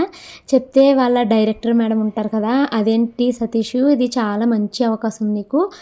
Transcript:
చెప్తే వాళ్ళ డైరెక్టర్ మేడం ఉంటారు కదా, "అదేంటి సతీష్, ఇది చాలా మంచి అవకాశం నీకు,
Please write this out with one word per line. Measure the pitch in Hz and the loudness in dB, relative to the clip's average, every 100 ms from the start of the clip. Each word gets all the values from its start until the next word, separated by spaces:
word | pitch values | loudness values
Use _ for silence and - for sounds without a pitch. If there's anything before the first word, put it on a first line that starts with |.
| 381 - - - - | -4 -6 -20 -20 0
చెప్తే | 262 262 269 269 | 0 2 4 4
వాళ్ళ | 269 247 247 | 4 2 2
డైరెక్టర్ | 226 220 220 214 226 | 2 2 2 -2 -2
మేడం | 233 220 220 | 0 0 0
ఉంటారు | 214 214 214 | -2 -4 -4
కదా, | 220 214 262 285 | -2 0 0 0
"అదేంటి | 220 208 226 233 - 247 | 0 0 0 0 0 -2
సతీష్, | 240 226 226 214 254 | -2 -2 -2 -2 0
ఇది | 277 262 247 | 2 2 0
చాలా | 254 214 208 233 | -2 -2 0 0
మంచి | 220 208 - | 0 -2 -2
అవకాశం | 233 220 220 - 214 | -2 -2 -4 -4 -4
నీకు, | 208 202 285 381 - | -4 -2 -2 -2 -6